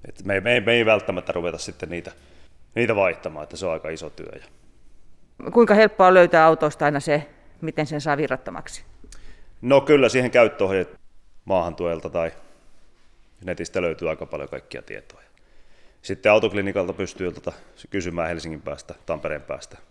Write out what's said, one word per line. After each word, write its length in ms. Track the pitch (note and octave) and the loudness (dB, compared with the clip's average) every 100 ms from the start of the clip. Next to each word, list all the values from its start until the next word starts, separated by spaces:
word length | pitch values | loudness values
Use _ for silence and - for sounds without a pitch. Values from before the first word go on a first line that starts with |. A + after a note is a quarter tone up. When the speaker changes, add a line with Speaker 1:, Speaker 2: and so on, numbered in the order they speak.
| - | -18
Speaker 1:
Et 160 | - | -14
me, 160 | F#2+ G2 | -4 -2
me, 200 | G2 A#2+ | 2 2
me 120 | G#2 | 2
ei 140 | A#2+ A2 | 2 4
välttämättä 460 | G#2+ - F#2 - | 2 2 -8 -4
ruveta 260 | F2 F2 E2 | -4 -4 -6
sitten 300 | - - E2 | -12 -12 -12
niitä, 240 | F2 E2+ - - - - - - | -10 -12 -20 -20 -20 -20 -20 -12
niitä 220 | - A#2+ G#2+ | -4 -2 2
vaihtamaan, 480 | F#2+ E2 F2+ D2+ | 0 -2 -10 -12
että 120 | D2+ D#2+ | -14 -8
se 100 | F2+ | -6
on 60 | |
aika 180 | D#2+ D#2 | -6 -8
iso 200 | D#2+ D#2+ | -12 -14
työ. 200 | - - - - - - _ - - - - - _ - | -16 -18 -18 -20 -20 -20 _ -20 -20 -20 -20 -20 _ -2
Speaker 2:
Kuinka 220 | A#3 A3+ | 2 4
helppoa 320 | G#3 A3 - F#3 | 6 4 6 6
on 80 | |
löytää 320 | F#3 F3 F3 D#3+ | 8 6 6 6
autosta 380 | D#3+ D3+ - | 4 0 -2
aina 160 | D3 D3 | -2 -2
se, 280 | D3+ D3 D3 _ - - | -2 -2 -2 _ -20 -12
miten 260 | D#3+ D3+ D3+ | -10 -6 -6
sen 140 | D3+ | -6
saa 160 | D#3 C#3+ | -4 -4
virrattomaksi? 680 | D3 B2+ - F2 - - - - - - - - - - | -4 -6 -8 -14 -14 -18 -20 -20 -20 -18 -16 -18 -20 -10
Speaker 1:
No 180 | A#2+ C3+ | 4 4
kyllä, 280 | C3+ D3 B2 | 6 4 6
siihen 220 | B2+ B2 | 2 2
käyttöohjeet 720 | A#2+ A2+ - F#2+ F#2+ F2+ - - - - - | 4 4 4 -2 0 -2 -8 -20 -20 -20 -20
maahantuojalta 680 | - F#2+ E2+ D#2+ E2+ E2+ F2 | -2 -2 -2 -4 -6 -6 -6
tai 220 | F2 E2 - - - - - - _ _ _ _ _ | -6 -6 -8 -20 -20 -20 -20 -20 _ _ _ _ _
netistä 380 | F2+ F2 E2+ F#2+ | -12 -10 -6 -4
löytyy 260 | F2 D#2+ E2 | -4 -4 -6
aika 160 | D#2 D#2 | -6 -10
paljon 220 | D2 C#2+ | -12 -12
kaikkia 340 | C2+ _ - | -14 _ -18
tietoja. 420 | - G1+ - - _ _ _ - - - - _ | -16 -20 -20 -20 _ _ _ -20 -20 -20 -20 _
Sitten 300 | - F#2+ G#2+ | -12 -2 4
autoklinikalta 600 | G#2+ A2 G2+ G2 G2 F2+ | 4 4 -2 -4 -4 -4
pystyy, 400 | F#2+ F#2+ - F2+ | -6 -8 -6 -8
tota, 200 | D#2+ - - - _ - | -8 -14 -14 -20 _ -10
kysymään 380 | G2+ F2+ E2+ E2 | -8 -6 -6 -6
Helsingin 340 | E2+ E2 D#2 | -6 -10 -12
päästä, 320 | - C#2+ - - - | -12 -14 -16 -20 -10
Tampereen 360 | D#2+ D2+ D2 | -8 -6 -8
päästä. 360 | C#2+ C2 - - - | -10 -14 -14 -20 -20